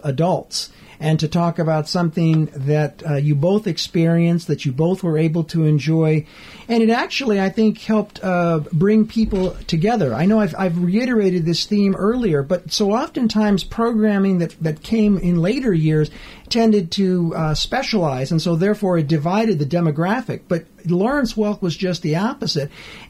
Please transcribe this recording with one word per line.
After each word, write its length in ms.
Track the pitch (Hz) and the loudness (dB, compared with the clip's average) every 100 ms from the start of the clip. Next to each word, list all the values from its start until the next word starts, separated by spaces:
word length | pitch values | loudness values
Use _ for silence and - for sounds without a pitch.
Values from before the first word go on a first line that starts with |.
| 147 | -4
adults 640 | 131 175 160 - - - - - - | 0 0 -2 -4 -10 -10 -16 -20 -6
and 180 | 156 156 | -2 0
to 80 | 156 | 0
talk 300 | 175 170 165 | 0 0 0
about 300 | 160 156 151 | 0 0 -2
something 560 | 180 170 170 160 156 151 143 | -2 0 0 2 2 0 -4
that, 460 | 139 151 147 - 151 | 0 0 0 -4 -4
uh, 100 | 143 | 0
you 180 | 147 143 | 2 2
both 300 | 170 208 214 | 2 2 0
experienced, 800 | 160 - 175 165 170 170 170 - | -4 -2 0 2 4 2 0 -2
that 180 | 143 143 | -4 -2
you 60 | |
both 320 | 127 165 190 | 0 0 0
were 140 | 170 156 | 0 0
able 260 | 165 170 160 | 0 0 -2
to 200 | 165 151 | 0 2
enjoy. 600 | 151 143 160 156 156 - - - - - | 2 2 2 2 0 -2 -12 -20 -16 -2
And 160 | 233 | 2
it 80 | 220 | 2
actually, 500 | 240 370 - 262 202 | 2 -2 -4 0 0
I 80 | 190 | 0
think, 300 | 220 220 - | 2 0 0
helped, 440 | - 214 208 - | 0 0 -2 -6
uh, 360 | 190 175 170 165 - | -2 0 2 0 -2
bring 360 | 151 196 220 220 | 0 4 4 2
people 440 | 226 220 196 185 - - | 0 0 0 -2 -6 -4
together. 460 | 165 202 240 139 | 0 0 2 0
I 140 | 113 185 | 2 2
know 120 | 220 | 2
I've, 140 | 196 156 | 2 0
I've 200 | 185 170 | -2 0
reiterated 640 | 175 208 254 226 190 175 | 0 0 0 2 2 0
this 220 | 160 165 - | 0 -2 -2
theme 300 | 208 196 - | 2 2 2
earlier, 480 | 196 247 220 147 | 0 0 0 0
but 280 | 139 180 - | 0 -4 -4
so 200 | - 202 | -2 0
oftentimes 680 | 226 330 294 226 214 214 190 | 0 -2 -2 0 2 2 0
programming 760 | - - 233 220 214 202 196 180 | -2 -2 0 2 2 2 2 0
that, 180 | 160 - | -2 -4
that 220 | 160 151 | -6 -6
came 340 | - 220 208 185 | -2 2 2 2
in 240 | 175 170 | 2 2
later 320 | 175 269 254 | 0 0 0
years 380 | 170 156 156 151 - - - - | 2 2 2 0 -4 -20 -20 -4
tended 420 | 233 226 208 165 | 2 4 2 0
to, 420 | 202 185 180 170 - | -2 0 0 0 -2
uh, 180 | 156 147 | -2 -2
specialize, 720 | - 262 - 220 156 127 147 | -2 -4 -2 -2 0 -2 -2
and 120 | 160 | -2
so 140 | 175 165 | 0 0
therefore 400 | 196 214 190 170 | 0 0 0 0
it 100 | 143 | 0
divided 500 | 160 165 202 226 160 | -2 0 0 0 0
the 80 | 139 | -2
demographic. 760 | 170 165 147 175 247 240 - - | 0 0 0 0 -2 -4 -8 -6
But 160 | 170 - - 165 | -6 -6 -10 -2
Lawrence 480 | 175 226 285 240 214 | 0 0 0 -2 -2
Welk 260 | 208 202 | -2 -2
was 160 | 175 - | -4 -4
just 240 | 185 170 | -4 -4
the 160 | 151 160 | -2 -2
opposite. 520 | 220 285 - 151 143 - - - | -2 -4 -6 -4 -6 -10 -20 -20